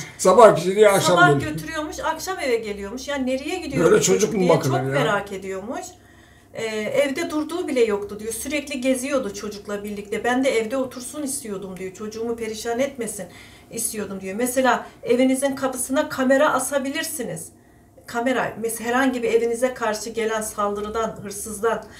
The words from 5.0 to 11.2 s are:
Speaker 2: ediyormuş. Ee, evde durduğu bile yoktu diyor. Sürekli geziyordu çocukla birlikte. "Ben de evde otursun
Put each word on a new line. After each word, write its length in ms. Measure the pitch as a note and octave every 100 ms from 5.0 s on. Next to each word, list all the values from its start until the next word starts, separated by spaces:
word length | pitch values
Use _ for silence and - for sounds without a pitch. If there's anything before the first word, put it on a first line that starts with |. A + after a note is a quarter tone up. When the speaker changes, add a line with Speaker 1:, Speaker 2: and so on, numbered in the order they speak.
| D3+ D#3 G3
Speaker 2:
ediyormuş. 540 | G3 F#3+ F#3+ G#3 D#4+ F4+ - - - - - -
Ee, 120 | - A3+ G#3+
evde 540 | G#3+ B3+ C#4+ C4+ E4+
durduğu 380 | D4+ D4 E4+ D#4
bile 160 | B3+ A3+
yoktu 340 | G3+ G3+ G3+
diyor. 140 | G#3+
Sürekli 480 | A3+ C4+ D4 C#4+ C#4+
geziyordu 520 | B3+ C4 C4 C#4+ G3+
çocukla 500 | - G#3+ G3 - G3+
birlikte. 400 | G#3 G3+ G3+ G#3
"Ben 200 | A#3+ B3
de 60 | C4+
evde 280 | A3+ G#3+ C4+
otursun 460 | B3 C4+ A#3+ D4+